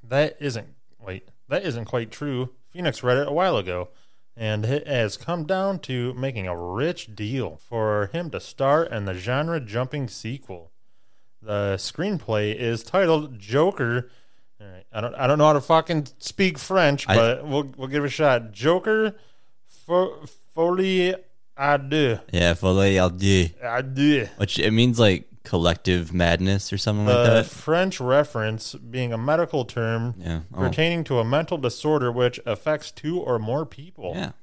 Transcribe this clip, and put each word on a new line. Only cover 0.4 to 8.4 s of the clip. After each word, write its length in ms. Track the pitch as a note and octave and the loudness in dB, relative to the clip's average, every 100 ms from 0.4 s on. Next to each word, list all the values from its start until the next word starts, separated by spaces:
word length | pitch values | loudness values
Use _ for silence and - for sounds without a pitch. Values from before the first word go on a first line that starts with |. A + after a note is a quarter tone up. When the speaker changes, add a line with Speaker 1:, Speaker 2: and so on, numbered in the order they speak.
| D3 A2+ - - - - | -6 -6 -10 -18 -20 -18
Speaker 1:
wait, 300 | G2+ F#2 - - - | -12 -12 -12 -20 -4
that 160 | - | -4
isn't 220 | G3 A#2+ A2 | -2 -6 -4
quite 240 | B2 A2+ | -4 -6
true. 380 | - D3 B2+ B2+ - - | -8 -6 -4 -6 -10 -20
Phoenix 320 | F3+ F3 B2+ | -4 -4 -2
read 140 | B2 B2+ | 0 2
it 100 | C#3+ | 2
a 40 | |
while 240 | D3 F#3+ C3+ | 0 2 0
ago, 320 | F#2 F2+ F2 - - - - - | -2 -6 -6 -12 -20 -20 -20 -8
and 300 | A2 G#2+ A2 | -4 -2 -2
it 220 | C#3+ D3 | -2 -2
has 280 | C3 A2 - | 0 0 -2
come 300 | - F3 D#3 | -6 -6 -2
down 320 | F#3+ G3 F#3+ | -2 0 -4
to 340 | - B2+ A#2+ B2 | -4 -4 -4 -4
making 320 | C3+ A2+ F#2 | -6 -4 -6
a 100 | F2 | -6
rich 580 | F2 F#2+ D3 E3+ - G#2+ | -4 -2 -2 -4 -10 -8
deal 460 | G#2+ C3 G2+ D#2+ - | -6 -4 -4 -8 -8
for 380 | A#2+ G#2+ G#2 G2+ | -2 0 2 0
him 220 | E3 F3 | -4 -6
to 80 | F#2+ | -8